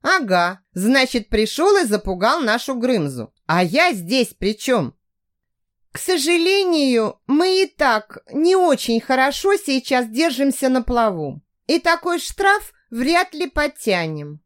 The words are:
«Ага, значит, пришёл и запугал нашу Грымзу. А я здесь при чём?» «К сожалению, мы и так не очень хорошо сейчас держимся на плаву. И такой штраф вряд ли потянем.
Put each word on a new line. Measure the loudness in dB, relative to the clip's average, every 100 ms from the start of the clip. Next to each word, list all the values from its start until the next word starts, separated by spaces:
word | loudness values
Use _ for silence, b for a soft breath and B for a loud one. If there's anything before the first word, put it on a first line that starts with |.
«Ага, | 0 0 2 2 0 -4 _
значит, | -2 2 2 2 -2 -2
пришёл | 0 0 2 4 4
и |
запугал | 2 -2 -4 -2 0 0
нашу | 0 -2 -4 -4
Грымзу. | -2 0 -2 -6 -12 _ -2
А | 0
я | 2 2 0
здесь | 0 -2 0 0
при | -2 -6 -4
чём?» | -2 -2 -2 _ _ _ _ _ _ _ _ _ _
«К | -12
сожалению, | -2 -2 2 2 2 2 2 2 2 2 0 -6 -2
мы | 2 2 2
и | 0
так | 0 0 0 -4 -20 _
не | 0 2
очень | 4 4 2 0 -2
хорошо | 0 0 2 0 0 0
сейчас | 0 -4 0 -2 -2
держимся | 0 0 2 -2 0 0
на | 0
плаву. | 0 0 0 -2 -8 -10 _ _ -2
И | 0
такой | 0 0 -2 -4
штраф | -6 -2 2 2 -2 _ _
вряд | -6 0 0 0
ли | -6 -6
потянем. | -4 -4 -4 -2 -2 -2 -8 -12 -16